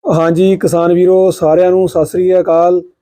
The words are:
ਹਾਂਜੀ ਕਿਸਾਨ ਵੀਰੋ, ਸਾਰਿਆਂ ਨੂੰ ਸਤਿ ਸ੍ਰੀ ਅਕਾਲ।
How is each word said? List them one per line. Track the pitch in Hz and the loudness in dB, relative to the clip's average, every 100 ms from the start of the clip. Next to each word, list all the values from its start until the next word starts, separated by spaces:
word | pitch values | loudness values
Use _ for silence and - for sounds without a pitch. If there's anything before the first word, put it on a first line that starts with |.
| 339 | -2
ਹਾਂਜੀ | 165 165 170 190 190 | 0 0 0 0 0
ਕਿਸਾਨ | 190 170 170 | -2 -2 0
ਵੀਰੋ, | 175 180 185 190 | 2 2 2 0
ਸਾਰਿਆਂ | 180 160 160 180 | 0 0 2 2
ਨੂੰ | 185 185 | 0 -2
ਸਤਿ | 165 | -2
ਸ੍ਰੀ | 156 175 185 185 | -4 -2 0 0
ਅਕਾਲ। | 165 165 175 180 175 _ | 0 0 2 0 -4 _